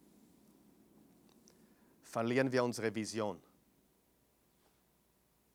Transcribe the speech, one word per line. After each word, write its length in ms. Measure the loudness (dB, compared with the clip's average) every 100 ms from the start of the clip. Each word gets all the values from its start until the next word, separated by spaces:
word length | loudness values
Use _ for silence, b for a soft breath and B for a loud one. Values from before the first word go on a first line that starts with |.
| -20 -20 -20 -20 -20 -20 -20 -20 -20 -20 -20 -20 -20 -20 -20 b b b b b
verlieren 500 | -8 -2 2 2 2
wir 100 | 2
unsere 320 | 2 0 -2
Vision. 480 | -2 -4 -2 -4 -4 -12 _ _ _ _ _ _ _ _ _ _ _ _ _ _ _ _ _ _ _ _